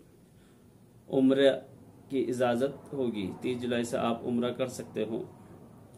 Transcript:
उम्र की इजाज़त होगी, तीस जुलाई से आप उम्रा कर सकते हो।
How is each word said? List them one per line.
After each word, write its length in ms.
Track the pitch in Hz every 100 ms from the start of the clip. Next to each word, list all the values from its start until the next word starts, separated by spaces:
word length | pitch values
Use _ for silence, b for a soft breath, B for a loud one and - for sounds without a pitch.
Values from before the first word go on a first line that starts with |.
| - - - b b b b - - - -
उम्र 420 | 139 131 135 139 - - - - - -
की 100 | 135
इजाज़त 640 | 117 123 123 120 139 - -
होगी, 360 | 139 123 104 92 85
तीस 140 | 123 123
जुलाई 260 | 120 120
से 140 | 117 120
आप 260 | 117 113 120
उम्रा 240 | 117 123
कर 160 | 123 127
सकते 360 | - - 113
हो। 220 | 107 113 - - - - - - -